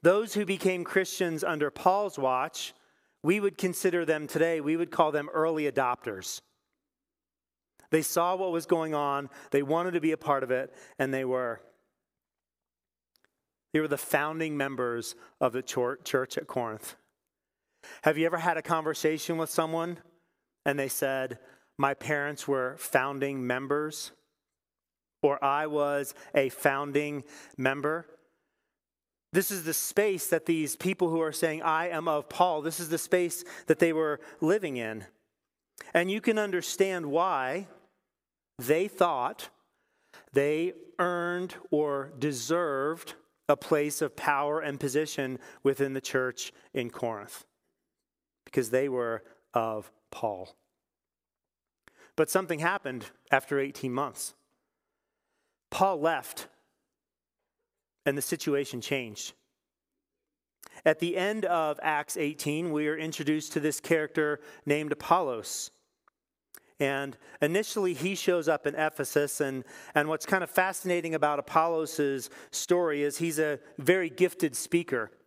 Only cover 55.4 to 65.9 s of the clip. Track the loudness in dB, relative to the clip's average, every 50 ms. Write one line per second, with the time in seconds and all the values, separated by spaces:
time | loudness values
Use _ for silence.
55.4 | _ _ _ _ _ _ 0 2 2 2 2 2 0 0 0 0 -4 -10 -12 -14
56.4 | -14 -16 _ _ _ _ _ _ _ _ _ _ _ _ _ _ _ _ _ _
57.4 | _ _ _ _ _ _ _ _ _ _ _ _ _ 0 0 0 -2 -4 -4 -4
58.4 | -2 -2 0 0 -2 -4 -6 -10 -4 -4 -4 -4 -4 -6 -10 -12 -12 -14 -14 _
59.4 | _ _ _ _ _ _ _ _ _ _ _ _ _ _ _ _ _ _ _ _
60.4 | _ _ _ _ -20 -20 -20 0 2 2 2 2 0 -2 0 0 0 0 -2 -2
61.4 | -2 0 0 2 0 0 -2 -2 -2 -2 -2 -2 -4 -4 -4 -4 -4 -4 -4 -4
62.4 | -4 -4 -2 -2 -2 -2 -2 -2 -2 -2 -2 -4 -6 -8 -6 -4 -2 0 0 -2
63.4 | -2 -4 -4 -2 0 0 -2 -2 0 0 0 0 0 -2 0 0 0 0 0 -4
64.4 | -8 -20 -20 -12 _ 0 0 0 0 -4 -6 -6 2 4 4 4 4 0 -4 -4
65.4 | -6 -8 -8 -8 -10 -12 _ _ _ _